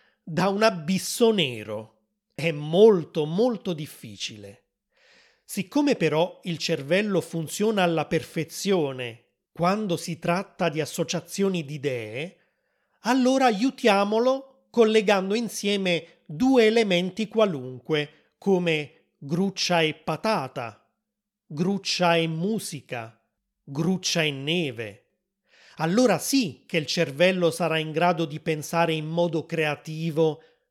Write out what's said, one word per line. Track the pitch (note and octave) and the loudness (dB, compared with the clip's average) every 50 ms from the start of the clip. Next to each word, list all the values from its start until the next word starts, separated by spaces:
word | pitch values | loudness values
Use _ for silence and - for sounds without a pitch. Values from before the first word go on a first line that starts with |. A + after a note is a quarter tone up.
| _ _ _ _ _ | _ _ _ _ _
da | - D#3+ C#3+ F3+ | -6 -2 0 0
un | G3+ G3 G3+ A3 | 0 2 2 2
abisso | A3+ G3 F3 D3+ D3+ F#3+ F3+ - - - - A#3+ A3+ A3 | 2 2 0 -2 -2 -2 -2 -2 -4 0 2 4 4 4
nero. | G3 D#3+ C3 A#2+ A2 G#2 G#2 G#2+ G#2+ A2 - _ _ _ _ _ _ _ _ _ | 4 0 -2 -4 -6 -8 -8 -8 -10 -10 -12 _ _ _ _ _ _ _ _ _
È | - C#3 E3 D#3 | -4 -4 -2 -2
molto, | D3 D3+ D3+ E3 F3+ G#3+ A3+ G#3 F3 D3+ - - E3+ D3+ | -4 -4 0 6 8 10 10 8 6 2 -2 -4 -4 -2
molto | D3+ E3 F#3 A#3 B3+ A#3 G3 - G3 F3 | -2 0 0 2 2 0 -2 -4 -6 -6
difficile. | D3+ D#3 B2 - - - A#2 G2+ - - - A2 G#2+ G2 G2 G2+ - _ _ _ _ _ _ _ _ _ _ _ _ _ _ _ _ _ | -6 -8 -12 -14 -16 -18 -18 -14 -12 -12 -12 -12 -14 -16 -18 -20 -20 _ _ _ _ _ _ _ _ _ _ _ _ _ _ _ _ _
Siccome | - - G3+ F#3 - - C#4+ D4 - D3+ | -10 -8 -8 -6 -2 0 0 2 2 2
però | D3 E3+ D3+ C#3+ D#3 E3+ F#3 - - - | 0 0 0 2 2 0 0 -2 -8 -8
il | F#3 E3+ - | -8 -8 -6
cervello | - - E3+ C#3 C#3 C#3 E3+ F#3+ A3 G#3 G3 E3+ | -4 -4 -4 -4 -2 0 0 0 0 0 0 -2
funziona | - - - E3 D#3+ C3+ - - G3+ A3 A3+ G3 F3+ | -2 -2 -6 -8 -6 -6 -4 -2 0 0 2 2 2
alla | F3 E3 D#3+ D3 | 2 2 0 -2
perfezione | - F3 D#3 A#2+ - - E3+ D3+ - - - - G3 G3 F3+ D3+ C#3 C3+ C3 B2 A#2 A2+ A#2 _ _ _ _ _ _ _ | -2 -2 -4 -4 -4 -6 -6 -6 -6 -8 -6 -2 0 0 0 0 -2 -4 -8 -10 -10 -12 -14 _ _ _ _ _ _ _
quando | - E3 F3+ G3 G#3+ G#3+ G3 E3+ | -2 0 0 0 0 -2 -2 -4
si | D3+ - - E3 - | -4 -4 -6 -10 -6
tratta | - F3 E3+ F#3 G3+ - _ - F#3 E3+ | -2 -2 -2 -2 -4 -6 _ -4 -2 -2
di | C#3+ D#3 | -2 -2
associazioni | D3 - - - E3 - - E3 E3 - - - G3 G3 F#3 F3 D3+ | -4 -4 -4 -6 -4 -4 -4 -6 -8 -8 -4 -2 0 0 0 -2 -4
di | C3+ D3+ | -6 -8
idee, | D3 C3 C#3+ B2+ A#2+ A2 G#2+ A2 B2+ D#3 F#3 - _ _ _ _ _ _ _ _ _ _ _ _ _ - | -6 -4 -4 -4 -4 -6 -8 -8 -8 -10 -10 -12 _ _ _ _ _ _ _ _ _ _ _ _ _ -2
allora | G#3 B3 C4+ B3 B3+ C4+ C4+ C4 | 0 2 4 4 4 4 4 4
aiutiamolo | B3 A3 F#3+ A#3 C4+ - - - A3+ G3 G3 G3+ G#3 G#3+ A3+ A#3+ B3+ C4 C4+ C#4 - _ _ _ _ | 2 2 2 0 -2 0 2 2 4 4 4 2 2 2 2 2 2 0 0 -4 -10 _ _ _ _
collegando | - A#3+ A3+ A3 A3 A3 G#3+ G3+ G#3 F#3+ F#3 F#3+ G3+ | 2 4 4 6 4 4 4 4 2 2 2 0 -2
insieme | A#3+ A#3+ G3+ - - - G3+ G3+ G3+ F#3+ F3+ F3 D#3+ - - _ _ _ | -2 -2 -4 -6 -4 -2 -2 0 0 0 0 0 0 -2 -6 _ _ _
due | - D3+ D3 B3 C4 C4+ B3 A3+ | -12 -4 0 2 4 6 6 6
elementi | G#3+ A3 A#3 A3 G3+ F3+ F3 F3+ F#3 F#3 - A3 - | 6 6 4 4 4 2 2 0 0 -4 -4 -6 -2
qualunque, | - A3 A3 G3+ D#3+ C3+ B2 B2+ B2+ B2 - - D#3 D3+ D3 C#3+ - _ _ _ _ | 0 2 2 2 0 -2 -8 -10 -12 -12 -4 -2 0 0 -2 -2 -8 _ _ _ _
come | _ - G3 F#3+ F3+ F3+ E3+ D#3+ D3+ D3 - _ _ _ _ _ | _ 0 2 2 2 2 2 0 0 -2 -6 _ _ _ _ _
gruccia | _ D#3 C#3 D#3+ E3 G3 G3 F#3+ - - - F3 E3 | _ -8 -4 -2 0 0 -2 -2 -4 -2 0 2 2
e | D#3+ D#3 D3 | 2 2 0
patata, | - _ - D#3+ D3+ - A3 A3 F3 C3+ B2 - C#3 B2 A2+ A2 _ _ _ _ _ _ _ _ _ _ _ _ _ _ | -4 _ -6 -6 -4 -2 -2 -2 -2 -4 -6 -8 -10 -10 -10 -12 _ _ _ _ _ _ _ _ _ _ _ _ _ _
gruccia | - D#3+ D3 F3 F#3 G3+ F#3+ - - - - F3+ E3+ E3+ | -10 -6 -4 -2 -2 -2 -2 -4 -4 -2 0 2 2 2
e | E3+ E3 | 2 0
musica, | D#3+ D#3+ D#3+ E3+ G3+ A3+ G3 - - - C3+ - - C3 A#2+ A2+ A2+ A#2 _ _ _ _ _ _ _ _ _ _ | -2 -2 -4 -4 -4 -4 -4 -6 -8 -12 -12 -12 -12 -12 -12 -12 -12 -16 _ _ _ _ _ _ _ _ _ _
gruccia | - C#3 D3 E3 F3+ F#3+ F3+ F#3 - - E3+ D#3+ | -8 -4 -2 0 0 0 -2 -2 -2 0 0 0
e | D3+ C#3 | 0 -2
neve. | C3+ C3+ D3 E3 F3+ E3 C#3 A#2 A2 A2+ G#2 G2 - _ _ _ _ _ _ _ _ _ _ _ _ _ - - | -4 -2 -2 -2 0 -2 -2 -4 -8 -10 -12 -12 -16 _ _ _ _ _ _ _ _ _ _ _ _ _ -18 -8
Allora | - D3+ E3 F3+ A#3 B3+ A#3 F#3 D3 | -4 -2 0 4 4 4 4 4 0
sì | - - - C4+ A#3+ D#3+ A#2 - _ | 0 0 0 0 0 -2 -4 -10 _
che | - - E3 | -4 -4 -4
il | D3+ | -2
cervello | - - F3+ E3 - C3+ C#3 F3 F#3 F#3+ F3+ F3 E3 D#3 | -2 -2 -2 -2 -2 0 2 2 2 4 2 2 0 0
sarà | - F3+ D#3+ D#3+ D#3+ | 0 -2 -2 -2 -2
in | D#3 D#3 D3+ | -4 -4 -2
grado | E3 F3 F3 F3+ D#3+ E3 | 0 2 2 2 0 -2
di | D3 D3 D3 | -4 -6 -6
pensare | - E3 D#3 D3+ C#3 - - E3+ E3+ E3+ D#3+ | -6 -4 -4 -4 -6 -4 0 0 0 0 0
in | D#3 D3+ | -2 -4
modo | D#3 E3 E3+ F3 F3 D#3 D#3+ C3+ | -4 -2 0 0 0 0 -4 -6
creativo | - E3+ D#3+ D#3 D3+ D3 - - - D#3 D#3 D#3+ E3 D3 D#3 D#3+ D#3 D3 - - _ _ _ _ _ | -4 -4 -2 -2 -2 -2 -6 -8 -10 -8 -6 -4 -2 0 2 2 2 0 -2 -8 _ _ _ _ _